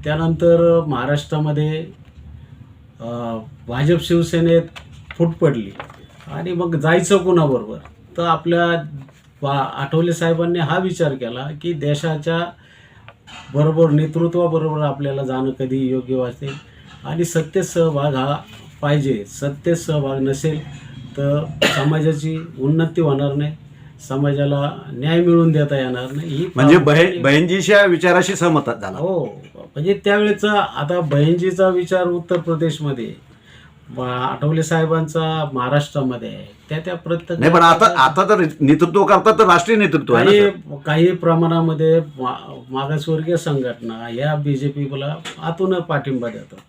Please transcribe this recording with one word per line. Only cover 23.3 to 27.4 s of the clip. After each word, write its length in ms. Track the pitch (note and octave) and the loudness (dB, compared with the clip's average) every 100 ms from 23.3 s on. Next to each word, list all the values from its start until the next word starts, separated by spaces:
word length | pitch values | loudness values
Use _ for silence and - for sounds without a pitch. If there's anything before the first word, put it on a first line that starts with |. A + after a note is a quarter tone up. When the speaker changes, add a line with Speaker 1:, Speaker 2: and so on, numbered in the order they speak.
Speaker 1:
नाही. 220 | C#3 D3+ - - - - - - | -2 -4 -8 -20 -20 -20 -20 -8
समाजाला 640 | C3+ C#3+ C#3 C#3+ C#3+ C#3+ - - | -2 0 0 0 0 -4 -6 -14
न्याय 300 | B2+ D3 E3+ | -6 0 2
मिळवून 300 | F3 E3+ E3 | 4 4 4
देता 260 | D3+ C#3+ C#3 | 2 0 0
येणार 340 | B2+ B2 C3 | -2 -6 -6
नाही. 180 | C#3+ E3 | -8 -6
ही 160 | C#3+ F#3 C3 | -6 -4 4
Speaker 2:
म्हणजे 220 | C#3 E3+ | 6 8
Speaker 1:
प्रामुख्याने 340 | D3 D3+ F3+ | 6 4 4
Speaker 2:
बहे-, 120 | F3+ | 2
बहिणजीच्या 640 | C#3 D3 | 2 4